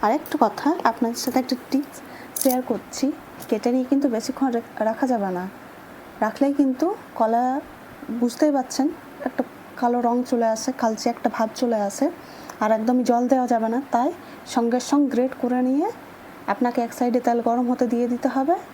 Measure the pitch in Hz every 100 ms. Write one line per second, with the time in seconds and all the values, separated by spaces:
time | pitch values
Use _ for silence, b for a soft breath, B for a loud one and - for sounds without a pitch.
0 | 214 277 - 302 220 - 285 339 - 226
1 | 233 233 - 254 254 247 - 269 285 -
2 | B B B - 269 254 254 214 - -
3 | 269 - - - - 220 240 254 247 277
4 | 277 220 220 254 269 233 233 - 214 220
5 | 254 240 196 180 185 - - - - -
6 | - - 214 220 285 285 269 254 330 440
7 | - - 220 233 254 269 - - - -
8 | - 226 240 - 302 277 254 - 277 339
9 | - - 269 - 254 - - - 240 247
10 | 240 240 247 240 226 220 - 254 233 220
11 | 247 233 240 - 226 - 247 220 202 -
12 | 285 349 B B B B 214 220 220 254
13 | 247 240 247 262 247 233 226 233 285 233
14 | 269 349 B B - - 233 247 - 285
15 | 285 226 262 262 247 247 254 269 381 480
16 | - - - - - 202 240 240 233 -
17 | 247 240 240 240 233 240 240 247 247 233
18 | 240 240 277 269 269 370 -